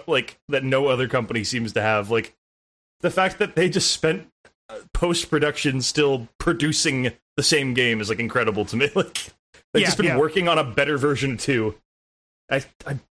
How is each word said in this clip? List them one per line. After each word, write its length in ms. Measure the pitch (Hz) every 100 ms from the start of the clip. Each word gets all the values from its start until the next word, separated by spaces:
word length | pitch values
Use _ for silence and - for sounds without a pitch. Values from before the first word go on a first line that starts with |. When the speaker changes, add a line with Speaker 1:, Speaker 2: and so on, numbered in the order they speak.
| -
Speaker 1:
like, 320 | 135 - - -
that 140 | 139
no 240 | 131 131 143
other 200 | 127 120
company 360 | 127 110 113
seems 300 | 101 123 113
to 80 | 107
have. 280 | 107 107 101
Like, 240 | 113 110 - _ _ _ _ _ _
the 100 | -
fact 260 | - 185 -
that 160 | 208 -
they 140 | 180
just 220 | 180 -
spent, 360 | - 160 156 - _ _ _ -
uh, 100 | 107 -
post-production 880 | - 175 170 - 151 147 143 147 131
still 460 | 120 151 143 131 113 -
producing 720 | 175 165 151 143 - 131 123 - _ -
the 80 |
same 300 | 139 156 135
game 280 | 123 123 110
is, 80 | 104
like, 100 | 110
incredible 460 | 117 127 110 104 101
to 100 | 113
me. 140 | 143
<laughs> 40 | 196
Like, 320 | - - - - _ - _
they've 80 | -
Speaker 2:
Yeah, 40 | 185
Speaker 1:
just 120 | 185
been 100 | 175
Speaker 2:
yeah. 100 | 143
Speaker 1:
working 300 | 156 185 175
on 100 | 156
a 60 |
better 340 | 131 110 143 143
version 360 | 147 135 135
of 60 | 113
two. 360 | - 127 107 - _ _ _ _ _ _ -
I, 140 | 135 - - -
I, 100 | 139 -